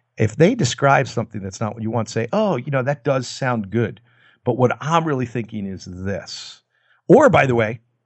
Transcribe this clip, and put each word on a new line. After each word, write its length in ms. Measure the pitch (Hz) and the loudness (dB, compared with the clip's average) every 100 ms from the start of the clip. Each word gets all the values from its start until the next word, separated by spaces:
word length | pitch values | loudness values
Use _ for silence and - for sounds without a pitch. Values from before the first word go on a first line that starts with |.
| _ - | _ -2
If 200 | 107 - | -2 4
they 180 | 170 254 | 2 4
describe 520 | 135 - 139 139 131 | -2 0 2 2 2
something 340 | - 110 107 | -6 -6 -8
that's 200 | 95 - | -10 -6
not 140 | 110 104 | -8 -6
what 80 | |
you 80 | 110 | -4
want, 180 | 117 107 | -4 -4
say, 180 | 113 - | -6 -2
"Oh, 220 | 202 214 135 | -2 0 -2
you 160 | 139 | -2
know, 100 | 135 | -4
that 220 | 127 143 | -2 -4
does 240 | 147 135 123 | -2 -2 -4
sound 420 | - 131 120 95 | -6 -4 -2 -2
good. 320 | 110 104 - _ _ _ _ | -2 -2 -6 _ _ _ _
But 140 | - 120 | -4 2
what 200 | 123 - | 0 0
I'm 240 | 143 165 160 | 0 0 0
really 220 | 131 120 | -4 -4
thinking 400 | 123 104 107 98 | -6 -8 -10 -10
is 180 | 92 95 | -10 -14
this." 800 | 90 95 92 - - - - _ _ _ _ - | -10 -8 -8 -10 -16 -16 -20 _ _ _ _ 6
Or, 220 | 220 285 | 8 8
by 160 | 151 139 | 6 4
the 80 | |
way, 280 | 117 110 123 _ _ | 2 0 -4 _ _